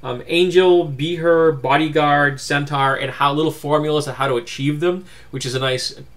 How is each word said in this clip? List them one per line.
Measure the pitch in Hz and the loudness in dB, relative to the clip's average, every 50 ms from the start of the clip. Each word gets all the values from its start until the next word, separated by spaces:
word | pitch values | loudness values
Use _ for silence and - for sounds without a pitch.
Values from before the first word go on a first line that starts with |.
Um, | - 127 123 123 - | -8 -8 -8 -8 -6
angel, | - 170 170 180 185 170 185 185 185 180 175 165 | -2 0 2 2 4 4 4 6 6 6 4 4
beher, | 151 139 127 143 165 175 160 165 170 170 165 165 160 | 0 -4 -6 -4 -4 -4 -2 2 2 4 4 4 4
bodyguard, | 151 135 123 131 139 151 156 156 147 156 147 147 143 147 147 143 139 135 | 2 0 0 0 2 2 2 2 2 2 2 4 4 2 2 0 0 -4
centaur, | - - 147 143 147 143 147 139 135 135 135 | -6 -4 -2 -2 -2 -2 -2 0 0 0 0
and | - 139 135 | -2 -4 -8
how | - - 139 143 | -2 0 0 0
little | 147 147 156 156 | 2 2 0 -2
formulas | 143 - - 143 151 147 151 151 151 151 143 | -2 -4 -2 0 0 0 2 2 0 0 -2
on | 135 123 | -4 -4
how | 123 135 139 | -4 -2 0
to | 127 | 0
achieve | 120 120 - - - 139 143 151 147 | -2 -4 -6 -8 -4 -2 -2 -2 0
them, | 170 175 180 190 185 - - - - - | 0 -2 -2 -2 -8 -14 -20 -20 -20 -12
which | - 135 135 | -10 -8 -8
is | 131 120 | -6 -4
a | 131 | -2
nice | 135 131 127 127 - - - - 139 - - | -2 -2 -2 -4 -6 -8 -10 -12 -20 -20 -20